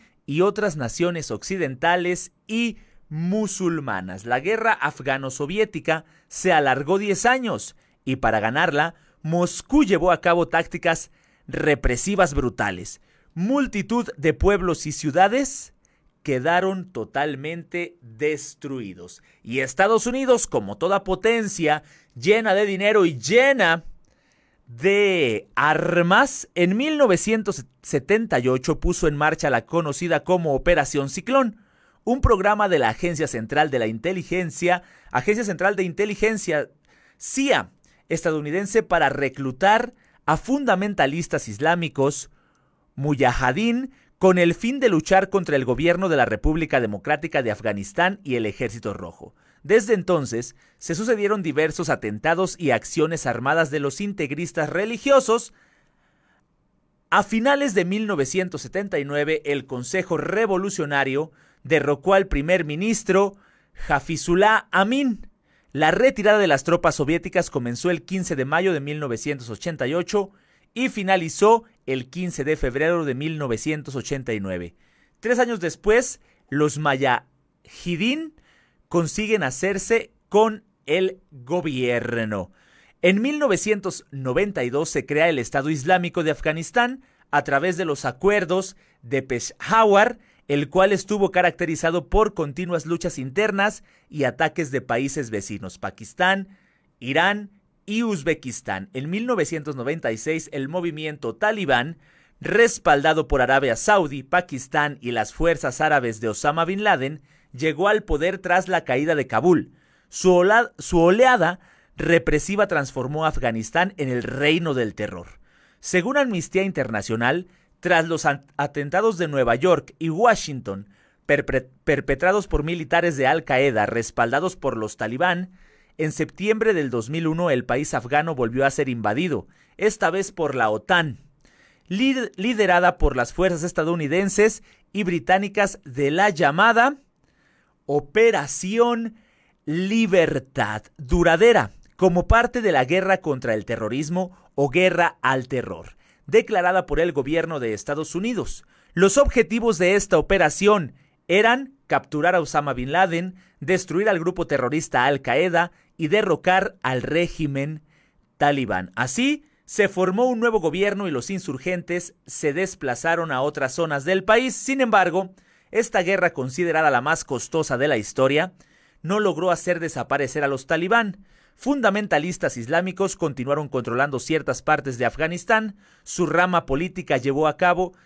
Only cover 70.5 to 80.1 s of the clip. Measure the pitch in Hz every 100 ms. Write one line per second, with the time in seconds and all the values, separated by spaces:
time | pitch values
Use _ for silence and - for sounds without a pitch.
70.5 | _ _ 226 254 214 190 190 165 - 208
71.5 | 226 - _ - 131 127 170 180 - 139
72.5 | 156 135 123 160 175 147 127 151 156 139
73.5 | 110 151 151 139 135 - 139 123 110 95
74.5 | 90 87 _ _ _ _ _ 220 240 240
75.5 | 226 165 - 202 226 262 - _ _ -
76.5 | 143 151 143 147 135 135 120 - _ _
77.5 | _ _ - 175 170 220 294 320 - _
78.5 | _ _ _ - 175 160 - 214 214 139
79.5 | 123 185 202 - 226 -